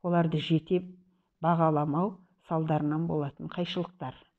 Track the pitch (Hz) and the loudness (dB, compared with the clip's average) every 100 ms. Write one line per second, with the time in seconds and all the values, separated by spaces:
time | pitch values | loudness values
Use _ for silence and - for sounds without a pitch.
0 | 180 170 165 156 - 160 - 185 - - | 2 2 2 0 2 0 2 -2 -2 -18
1 | _ _ _ _ 160 170 160 151 147 147 | _ _ _ _ 0 4 4 2 0 0
2 | 202 - _ _ - 160 160 151 147 156 | -2 -4 _ _ -4 -2 0 0 0 -2
3 | 165 156 143 - 160 - 170 180 170 _ | -2 -2 -4 -8 -10 -6 -4 -4 -6 _
4 | 160 - _ | -12 -12 _